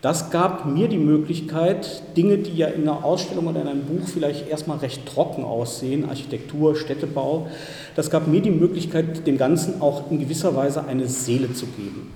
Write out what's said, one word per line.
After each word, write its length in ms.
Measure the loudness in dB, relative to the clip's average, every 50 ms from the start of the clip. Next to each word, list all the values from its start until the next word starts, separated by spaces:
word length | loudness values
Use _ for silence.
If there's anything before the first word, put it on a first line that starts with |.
| 2
Das 240 | 0 0 0 -2 -2
gab 360 | 0 2 2 2 0 -2 -4
mir 200 | -2 2 2 2
die 120 | 2 2 2
Möglichkeit, 1040 | 4 4 4 4 2 0 -4 -4 -4 -4 -2 2 2 2 2 0 -4 -8 -10 -12 -12 -2 2
Dinge, 220 | 4 6 6 4
die 180 | 4 2 -2 0
ja 120 | 0 0
in 160 | 2 2 0 0
einer 200 | 0 0 0 2
Ausstellung 440 | 2 2 2 0 -4 -2 -2 -2
oder 160 | 0 -2 -2 -4
in 40 |
einem 180 | -2 -4 -4 -2
Buch 220 | -2 -2 -2 -4
vielleicht 400 | -2 -2 0 0 0 -2 -2 -4
erstmal 300 | -6 -6 -4 -4 -4 -4
recht 300 | -4 -4 -6 -6 -8 -12
trocken 360 | -6 0 0 0 0 0 -6 -4
aussehen, 640 | -2 -2 -2 -2 -4 -4 -6 -4 -2 0 0 0
Architektur, 680 | -2 -4 -6 -6 -6 -8 -8 -8 -8 -2 4 4 4 4
Städtebau, 720 | 2 -2 -4 -4 -4 -4 -4 -2 -2 0 0 0 -2 -2 -6 -10 -12 -12 -12 -14 -14 -14 -6 -4
das 160 | -2 0 2
gab 160 | 2 2 4
mir 120 | 6 4 4
die 120 | 6 4
Möglichkeit, 760 | 4 6 4 4 4 0 -4 0 0 0 0 0 -2 -2 2
dem 140 | 2 4 4
Ganzen 420 | 4 4 4 2 2 -2 -2 2
auch 300 | 2 2 2 0 -4 -2
in 80 | -2 -2
gewisser 360 | 0 -2 -2 0 0 2 2
Weise 300 | 4 2 2 0 -2 -4
eine 220 | -2 -2 -2 0
Seele 460 | 0 -2 -4 0 0 2 2 2 0 -2
zu 120 | -6 -8
geben. 460 | -8 -8 -8 -10 -10 -10 -10 -14 -14 -16